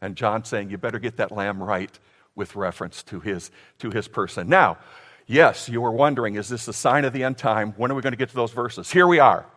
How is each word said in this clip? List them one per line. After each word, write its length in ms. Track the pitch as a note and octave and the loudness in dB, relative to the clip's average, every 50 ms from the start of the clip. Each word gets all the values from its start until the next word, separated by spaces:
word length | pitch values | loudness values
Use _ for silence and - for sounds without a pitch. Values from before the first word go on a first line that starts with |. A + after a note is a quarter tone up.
And 140 | - G2+ F#2 | -12 -12 -8
John's 320 | - A#2+ G#2+ G#2+ A2+ A2+ - | -2 -2 -2 -2 -2 -4 -6
saying, 220 | - G#2+ G2+ G2 | -6 -6 -6 -6
"You 80 | G2+ F#2+ | -10 -8
better 220 | - A#2+ A2+ A2 | -6 -6 -6 -4
get 180 | G2+ A#2 A2 - | -6 -6 -4 -4
that 140 | G#2+ - | -4 -4
Lamb 300 | - G#2 G2 G#2 G2+ F#2+ | -2 -4 -4 -4 -4 -6
right 380 | F#2+ G2 G#2 F#2 F#2 - _ - _ _ _ _ _ _ - | -4 -4 -4 -4 -4 -8 _ -20 _ _ _ _ _ _ -12
with 220 | - G2+ - - | -12 -10 -10 -6
reference 480 | G2+ G2 F2+ E2+ - F#2 F2 - - - | -6 -6 -6 -4 -6 -10 -12 -12 -16 -18
to 160 | - - F2+ | -14 -14 -10
his, 320 | D#2+ G#2 G2 F2 - - _ - - _ _ _ | -6 -6 -6 -6 -8 -14 _ -20 -20 _ _ _
to 100 | - A#2 | -10 -6
his 160 | G2 A2 G2+ - | -6 -6 -6 -6
person." 400 | - - G2 F2 - - F2 F#2 | -4 -4 -4 -4 -4 -8 -2 2
Now, 300 | E3+ F#3+ D#3+ G2 D#2+ - - - - - - - - _ _ - | 4 4 4 4 2 -2 -12 -20 -20 -20 -20 -20 -20 _ _ -2
yes, 400 | A2+ C#3+ E3 B2 G2 - - - | 4 6 6 6 6 2 -6 -6
you 140 | A#2 A#2 | -4 -2
were 100 | A#2+ A#2+ | -2 -2
wondering, 440 | A2+ A#2 C#3+ D3+ C#3+ A#2+ A#2 G#2+ G2+ | 2 2 2 2 2 0 -2 -2 -4
is 120 | G#2 G2+ F#2+ | -4 -8 -8
this 200 | B2 A2+ - - | -8 -10 -8 -10
a 60 | G#2+ | -8
sign 300 | - - C#3 B2 D3 C#3 | -2 2 2 2 4 2
of 80 | - | 0
the 120 | A#2 C3+ B2+ | -2 -2 -4
end 140 | C3 C3 - | -4 -4 -2
time? 360 | - A#2 G#2+ A2 G#2+ G#2+ G2+ | 0 0 0 0 0 -4 -4
When 160 | G2+ A#2 B2+ | -4 -4 -2
are 40 | C#3 | -2
we 60 | C3+ | -2
gonna 140 | A#2+ C3+ B2 | -4 -4 -2
get 140 | A2 B2+ A#2 | -4 -6 -4
to 60 | - | -2
those 160 | B2+ A#2+ A2+ | -2 -4 -2
verses? 400 | A#2 B2 A#2+ A#2 - - F2 - | -2 -6 -6 -6 -6 -10 -8 0
Here 160 | - F3+ F3+ F3 | 4 6 6 8
we 120 | F3 D#3+ | 8 8
are, 260 | C#3+ A#2+ F#2 D#2+ - - _ | 8 8 6 4 0 -8 _